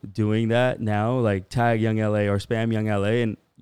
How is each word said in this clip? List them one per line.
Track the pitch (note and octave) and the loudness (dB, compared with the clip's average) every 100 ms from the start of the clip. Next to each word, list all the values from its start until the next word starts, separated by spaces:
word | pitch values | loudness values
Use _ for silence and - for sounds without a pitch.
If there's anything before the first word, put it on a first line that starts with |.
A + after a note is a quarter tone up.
| - | -8
doing | G2+ G#2+ G#2+ A2+ | -2 0 2 2
that | A2+ B2+ - | 2 2 0
now, | A2 G#2 G#2+ B2+ | -2 0 0 0
like, | A2+ G2 F#2 | 0 0 -2
tag | C3 A#2 A#2 | 0 2 2
Young | A2 A2 | 0 0
L | G#2+ G#2 | 0 0
A | G2+ | 0
or | G2+ | 0
spam | - A#2 A2+ | -2 -2 0
Young | A2 G#2+ | 0 0
L | G#2 G2 | 0 0
A. | A#2+ | 0
And | A#2 G#2 _ _ | -2 -4 _ _